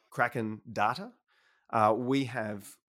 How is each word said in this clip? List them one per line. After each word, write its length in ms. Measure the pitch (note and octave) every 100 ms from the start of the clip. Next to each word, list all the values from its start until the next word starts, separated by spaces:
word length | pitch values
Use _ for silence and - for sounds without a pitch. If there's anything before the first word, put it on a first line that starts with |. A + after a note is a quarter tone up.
| _
Kraken 500 | - A#2+ B2 A2 G#2+ -
data. 380 | G#2+ G#2+ B2+ A3 - _ _ _ _ _
Uh, 220 | A2+ G#2+ A2
we 300 | B2 C3+ B2+
have, 500 | B2 G#2+ G#2 - -